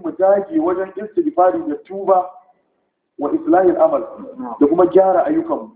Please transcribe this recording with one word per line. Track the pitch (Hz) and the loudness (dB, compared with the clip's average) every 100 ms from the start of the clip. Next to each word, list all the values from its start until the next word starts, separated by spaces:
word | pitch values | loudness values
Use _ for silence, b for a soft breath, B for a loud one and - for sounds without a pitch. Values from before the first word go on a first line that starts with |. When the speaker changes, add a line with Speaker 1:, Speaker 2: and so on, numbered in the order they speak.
Speaker 1:
mu | 339 - | -10 0
dage | 190 202 190 160 | 2 2 0 -2
wajen | 165 180 190 196 | -2 -2 -6 -10
istighfari | 214 175 151 - 185 165 151 | -8 -4 -2 2 2 0 -4
da | 143 - | -10 -10
tuba | 196 190 185 - - _ _ _ _ _ _ _ - | -6 0 0 0 -8 _ _ _ _ _ _ _ -8
wa | 147 | -4
islahil | 156 - 175 180 156 | -2 2 2 4 4
amal | 160 139 113 - - - | 2 0 -6 -14 -18 -14
Speaker 2:
Na'am. | 123 113 | -10 0
Speaker 1:
da | 143 | 2
kuma | 170 180 | 2 4
gyara | 190 190 180 147 | 4 4 2 0
ayyukanmu. | 160 160 131 110 | -2 -4 -6 -8